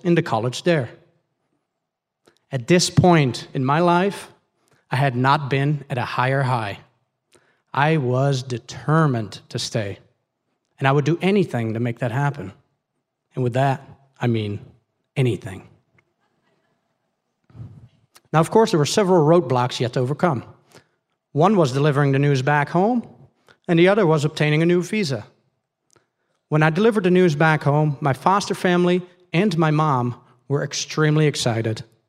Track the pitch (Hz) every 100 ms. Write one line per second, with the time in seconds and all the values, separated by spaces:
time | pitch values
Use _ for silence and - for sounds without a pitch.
0 | 175 165 - 110 120 - 180 165 120 -
1 | _ _ _ _ _ _ _ _ _ _
2 | _ _ _ _ _ 139 117 175 - -
3 | 180 165 135 113 - 143 131 151 175 175
4 | 196 196 - _ _ _ _ _ - 127
5 | 139 123 131 151 135 139 143 151 - 127
6 | 107 - 127 135 131 123 104 95 - _
7 | _ _ _ _ _ _ _ - 151 160
8 | 123 127 139 135 131 120 - - - 156
9 | 151 120 101 - - 120 - 120 101 95
10 | _ _ _ _ _ _ _ - 135 143
11 | 139 170 185 202 147 120 113 110 120 113
12 | 123 127 143 - 101 - _ _ _ _
13 | _ _ _ - 123 123 139 131 - -
14 | _ - 123 113 104 101 - - _ _
15 | _ - 127 98 95 95 - _ _ _
16 | _ _ _ _ _ _ _ _ _ _
17 | _ _ _ _ _ - - - - _
18 | _ _ _ 151 165 220 220 165 143 -
19 | 185 185 147 175 135 127 123 - 123 135
20 | 127 151 180 113 - - _ - _ _
21 | _ _ _ 139 180 208 147 135 151 139
22 | 143 135 143 135 131 147 143 170 208 247
23 | - - - _ _ _ - 170 180 208
24 | 175 156 151 - 151 151 170 180 175 214
25 | 165 120 - _ _ _ _ _ _ _
26 | _ _ _ _ - 151 156 156 220 214
27 | 185 180 185 147 160 151 143 147 151 139
28 | 147 127 185 196 - 185 185 175 175 180
29 | 180 _ _ 165 214 160 160 151 156 131
30 | 120 117 _ _ - 139 156 - - -
31 | 151 151 151 143 123 113 113 107 - _